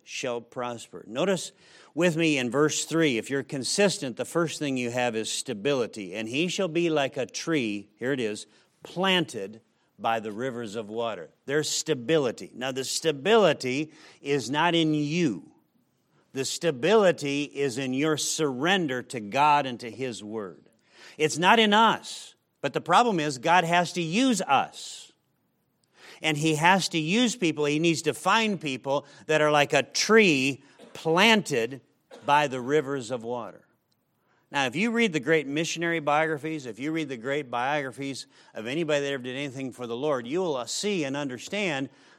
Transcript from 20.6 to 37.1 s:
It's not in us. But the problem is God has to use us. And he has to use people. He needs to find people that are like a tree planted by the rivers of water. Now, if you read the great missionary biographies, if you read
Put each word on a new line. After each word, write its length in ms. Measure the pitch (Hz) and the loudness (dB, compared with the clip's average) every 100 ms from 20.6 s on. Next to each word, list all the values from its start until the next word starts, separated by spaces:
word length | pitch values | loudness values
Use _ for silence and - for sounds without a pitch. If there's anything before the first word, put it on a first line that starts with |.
| _ _ _ _ - - | _ _ _ _ -20 -2
It's 220 | 151 147 | -2 2
not 200 | 180 226 | 6 6
in 140 | 214 | 6
us. 640 | 208 226 123 - - - _ _ _ | 6 6 2 -4 -16 -18 _ _ _
But 140 | 139 | -4
the 60 | 147 | -4
problem 380 | 156 185 233 180 | 2 4 4 2
is 200 | 151 127 | -2 -2
God 260 | 160 180 | 4 4
has 280 | 165 175 170 | 6 2 2
to 80 | 180 | -2
use 380 | 160 190 269 196 | -2 0 2 0
us. 680 | 175 135 80 - - - - _ _ _ _ _ _ _ _ _ - - | 2 2 2 -8 -16 -16 -20 _ _ _ _ _ _ _ _ _ -20 -6
And 140 | 160 147 | -2 0
he 180 | 160 151 | 0 4
has 320 | 170 190 - | 6 6 4
to 80 | 170 | -2
use 360 | 156 220 247 | 0 2 2
people. 300 | - 170 151 | 2 -2 0
He 160 | 147 151 | 0 2
needs 220 | 170 156 | 2 2
to 120 | 151 | -2
find 460 | 127 185 220 220 185 | -2 2 2 2 -2
people 440 | 151 127 139 139 - - - | -4 -6 -2 -2 -4 -14 0
that 140 | 156 | 2
are 100 | 151 | 4
like 220 | 151 139 | 4 4
a 100 | 143 | 2
tree 800 | 127 - - 220 202 139 135 131 - _ - | 0 -2 4 6 8 4 2 -2 -10 _ -20
planted 880 | - 160 170 220 220 156 131 117 131 - _ _ - | -8 0 4 6 6 2 -2 -2 -6 -18 _ _ -10
by 220 | - 147 147 | 2 2 2
the 140 | 127 | -2
rivers 500 | 123 151 135 139 117 | 0 0 0 -6 -6
of 140 | 127 | -8
water. 400 | 113 120 101 - _ _ _ _ _ _ _ _ _ | -6 -10 -10 -16 _ _ _ _ _ _ _ _ _
Now, 140 | 143 | -2
if 100 | 131 | -2
you 160 | 135 233 | 0 0
read 220 | 226 226 | 2 2
the 80 | 156 | 0
great 260 | 127 160 135 | 2 2 2
missionary 540 | 143 165 165 170 165 | -2 -2 -2 -2 -2
biographies, 640 | 147 147 160 151 156 156 | 2 2 2 -2 -6 -8
if 140 | 127 104 | -10 -8
you 120 | 143 | -4
read 200 | 160 147 | -4 -4